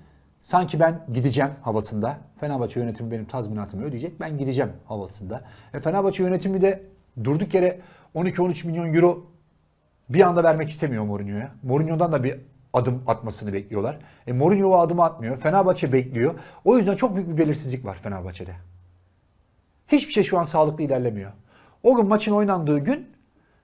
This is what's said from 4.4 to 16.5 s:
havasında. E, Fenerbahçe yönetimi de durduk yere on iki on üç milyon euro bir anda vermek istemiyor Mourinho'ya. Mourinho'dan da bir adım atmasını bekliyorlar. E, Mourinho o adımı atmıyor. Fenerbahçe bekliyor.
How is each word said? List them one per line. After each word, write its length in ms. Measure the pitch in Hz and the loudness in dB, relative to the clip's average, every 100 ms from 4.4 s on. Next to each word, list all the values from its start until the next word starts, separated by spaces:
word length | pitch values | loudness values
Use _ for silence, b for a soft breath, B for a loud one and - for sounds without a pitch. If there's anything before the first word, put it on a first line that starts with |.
| 135 127 120 87 - | -4 -2 -2 -6 -12
havasında. 580 | 110 92 - 95 120 - B B | -10 -10 -12 -12 -12 -14 B B
E, 60 | 143 | -8
Fenerbahçe 440 | 156 190 196 196 | -4 0 0 0
yönetimi 380 | 185 180 196 190 | 0 0 -2 2
de 220 | 190 190 - _ _ - | 2 0 -6 _ _ -6
durduk 300 | 113 151 196 | -2 -2 0
yere 280 | 190 180 180 B B B | 2 2 0 B B B
on 120 | 156 180 | -4 -2
iki 160 | 180 | 0
on 80 | 180 | 0
üç 160 | 170 170 | -2 -4
milyon 280 | 165 170 | -4 0
euro 300 | 160 175 175 - _ _ _ _ _ _ _ - | 4 4 4 -6 _ _ _ _ _ _ _ 0
bir 120 | 135 | 4
anda 220 | 185 175 | 6 6
vermek 260 | 165 156 156 | 4 4 0
istemiyor 340 | - 156 113 | -4 -4 -2
Mourinho'ya. 480 | 107 101 101 101 127 - | -4 -4 -6 -6 -8 -10
Mourinho'dan 480 | 131 139 160 160 175 | -2 0 0 0 0
da 120 | 151 | 0
bir 140 | 127 - - _ _ | -2 -6 -12 _ _
adım 300 | 127 123 127 127 | -2 0 -2 -2
atmasını 460 | 113 113 104 107 | -4 -4 -10 -6
bekliyorlar. 460 | 98 101 107 107 147 B B B | -6 -6 -4 -4 -6 B B B
E, 60 | |
Mourinho 340 | 127 156 202 196 | 0 4 4 4
o 100 | 180 | 4
adımı 260 | 170 175 | 4 4
atmıyor. 340 | 165 - 113 135 | 2 0 -6 -4
Fenerbahçe 560 | 156 190 185 180 156 | 0 2 4 2 2
bekliyor. 460 | 131 127 123 127 170 B | 2 0 0 0 -2 B